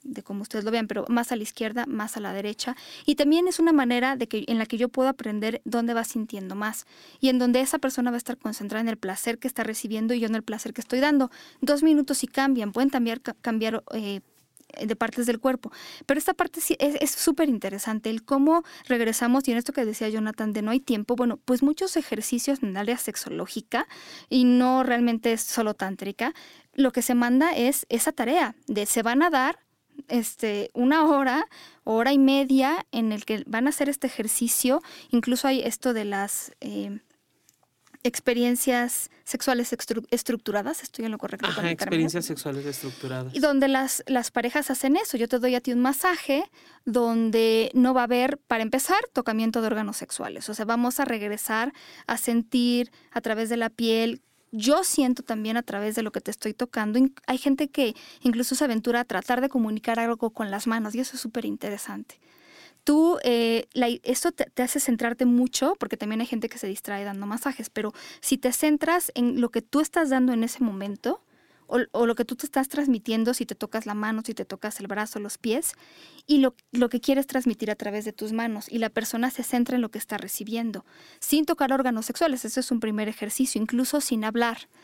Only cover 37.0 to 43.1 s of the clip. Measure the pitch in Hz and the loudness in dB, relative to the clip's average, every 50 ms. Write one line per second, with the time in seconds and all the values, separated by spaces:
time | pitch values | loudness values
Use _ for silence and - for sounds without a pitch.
37 | _ _ _ _ _ _ _ _ _ _ _ _ _ _ _ _ _ _ _ - | _ _ _ _ _ _ _ _ _ _ _ _ _ _ _ _ _ _ _ -4
38 | - 240 240 - - 254 240 240 240 247 247 240 - 269 247 240 240 240 - - | -2 -2 -2 0 0 0 2 4 4 2 2 2 2 2 2 2 2 0 -2 -4
39 | - - _ _ - - - 247 - 277 254 240 240 - 240 - - - 226 226 | -6 -8 _ _ -10 -8 -6 -2 0 0 2 2 0 -2 -4 -6 -4 -4 -4 -4
40 | 226 - 240 233 - - 233 - - 214 202 202 202 269 320 - - - - - | -2 -2 -2 -2 0 -2 -4 -4 -2 -2 -2 -2 -2 -2 -6 -8 -10 -12 -10 -8
41 | 226 220 214 202 - 196 202 196 - 185 175 214 175 170 165 165 - 190 175 160 | -8 -6 -6 -8 -8 -10 -8 -4 -4 -4 -2 -2 -2 -2 -2 -2 -2 0 2 2
42 | 160 160 165 175 165 - 156 - - 151 135 139 139 143 135 - - 135 127 - | 2 2 0 -4 -4 -6 -8 -6 -6 -6 -6 -6 -6 -6 -8 -8 -8 -10 -10 -8
43 | - 131 | -8 -6